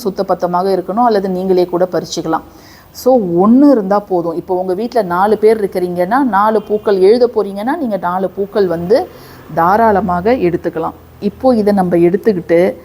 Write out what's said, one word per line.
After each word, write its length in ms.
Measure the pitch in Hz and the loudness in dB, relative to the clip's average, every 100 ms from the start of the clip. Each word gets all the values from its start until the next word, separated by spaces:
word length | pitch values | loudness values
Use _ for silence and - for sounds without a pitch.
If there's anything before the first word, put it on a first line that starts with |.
சுத்தபத்தமாக 720 | 208 190 190 180 175 175 196 185 | -2 -4 -4 -2 -2 -2 0 -2
இருக்கணும், 280 | 180 202 | -2 0
அல்லது 260 | 247 202 190 | 0 0 -2
நீங்களே 360 | 180 190 180 175 | -2 0 0 0
கூட 220 | 175 180 | 0 -2
பறிச்சுக்கலாம். 500 | 185 180 170 165 165 - - - - - | -2 -6 -6 -4 -6 -8 -20 -20 -20 -20
So, 280 | - 247 254 | -4 0 2
ஒண்ணு 520 | 180 170 208 247 294 | 2 2 4 6 6
இருந்தா 280 | 240 190 202 | 4 2 -2
போதும். 360 | 202 185 170 165 | -2 -4 -2 -6
இப்போ 200 | 170 180 | -4 -4
உங்க 180 | 185 | -4
வீட்ல 280 | 185 240 240 | -4 -2 -2
நாலு 360 | 185 175 208 208 | -2 0 0 2
பேர் 280 | 214 220 196 | 2 2 -2
இருக்கிறீங்கன்னா, 580 | 190 180 175 180 254 | -4 -4 -2 -2 0
நாலு 380 | 262 196 214 214 | 0 2 2 0
பூக்கள் 380 | 208 208 214 196 | -2 -2 0 2
எழுத 300 | 190 240 240 226 | 4 4 2 0
போறீங்கன்னா, 420 | 196 196 233 339 | -4 -4 -4 -4
நீங்க 180 | 247 196 | -4 -4
நாலு 320 | 175 185 185 | -4 -4 -4
பூக்கள் 380 | 190 196 220 190 | -6 -4 -2 -2
வந்து 400 | 165 175 262 359 - - - - | -2 0 0 0 -12 -20 -20 -6
தாராளமாக 800 | 156 170 214 226 190 175 175 196 | 0 2 4 4 2 0 -2 0
எடுத்துக்கலாம். 580 | 254 175 165 170 160 165 - - - | 0 0 -2 -4 -6 -8 -10 -20 -8
இப்போ 360 | 202 - 262 233 | -8 -2 0 2
இதை 180 | 208 | 2
நம்ம 220 | 202 180 175 | 0 2 2
எடுத்துக்கிட்டு, 800 | 175 185 226 180 - 170 185 - | 2 2 0 -2 0 2 2 -2